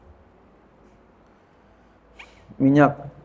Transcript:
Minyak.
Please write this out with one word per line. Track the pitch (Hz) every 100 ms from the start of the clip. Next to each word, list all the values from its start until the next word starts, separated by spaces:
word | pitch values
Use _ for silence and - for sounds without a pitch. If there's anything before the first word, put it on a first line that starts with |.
| - - _ _ _ _ _ _ _ _ _ _ _ _ _ _ _ _ _ _ _ - - _ - -
Minyak. | 135 143 143 - - -